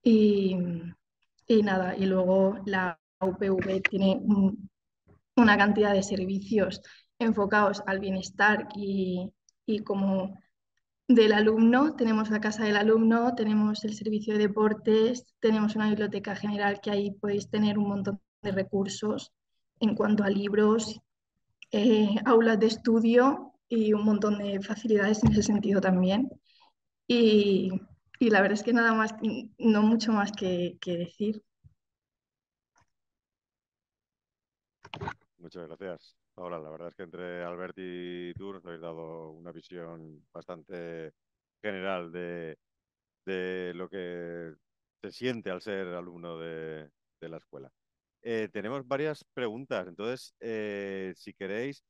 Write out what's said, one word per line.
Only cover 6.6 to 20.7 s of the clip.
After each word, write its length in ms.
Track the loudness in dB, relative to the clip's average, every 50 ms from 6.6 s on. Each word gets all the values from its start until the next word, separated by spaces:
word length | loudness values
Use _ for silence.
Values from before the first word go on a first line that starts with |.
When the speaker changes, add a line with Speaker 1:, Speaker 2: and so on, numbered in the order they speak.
| 2 0 -2 -10 _ -20 -20 -20 _ _ _ _
Speaker 1:
enfocados 640 | 0 0 2 2 0 2 4 4 4 2 0 -2 -4
al 120 | -4 -4 -4
bienestar 680 | -2 -4 -4 -4 -6 -8 -2 2 4 4 4 2 -2 -8 -8
y, 540 | -8 -6 -4 -2 -2 -2 -2 -2 -4 -6 -8 _ _ _ _ _ _ _
y 140 | -4 -4 -4
como 600 | -2 -4 -2 -2 0 0 0 0 -2 -4 -10 -14 _ _ _ _ _ _ _ _ _ _ _ _ _
del 260 | 6 8 8 8 8 6
alumno, 600 | 6 4 4 6 6 6 6 6 6 4 2 2
tenemos 340 | 0 0 0 2 0 0 0
la 100 | 0 2
casa 240 | 2 0 -2 0 0
del 140 | 2 2
alumno, 580 | 4 4 4 4 6 6 4 4 4 2 0 0
tenemos 480 | 0 0 2 4 4 4 2 0 -2 -6
el 100 | -8 -8
servicio 420 | -6 -4 -4 -4 -2 -2 -2 0
de 120 | 2 2
deportes, 760 | 2 2 2 2 2 2 0 0 2 4 4 4 2 0 -4 -8 _ _ _
tenemos 360 | 2 2 2 2 0 0 0
una 140 | 0 0 0
biblioteca 460 | 0 0 -2 -4 -4 -6 -6 -8 -8
general 440 | -6 -4 -4 -2 0 0 -2 -2 -2
que 100 | -4 -2
ahí 200 | -2 -2 -2 -4
podéis 380 | -6 -6 -4 -4 -4 -4 -4 -4
tener 280 | -2 0 0 2 2
un 120 | 0 -2 -2
montón 320 | -2 -4 -4 -6 -6 -8 _ _ _ _
de 100 | -8 -4
recursos 800 | -2 -2 -4 -2 -2 -2 -2 -2 -4 -6 -4 -4 -4 -6 -10 -14 _ _ _ _ _ _ _ _ _ _
en 160 | -2 -2 0
cuanto 280 | 0 0 2 2 2 2
a 60 | 0
libros, 720 | 0 0 -2 0 2 2 4 4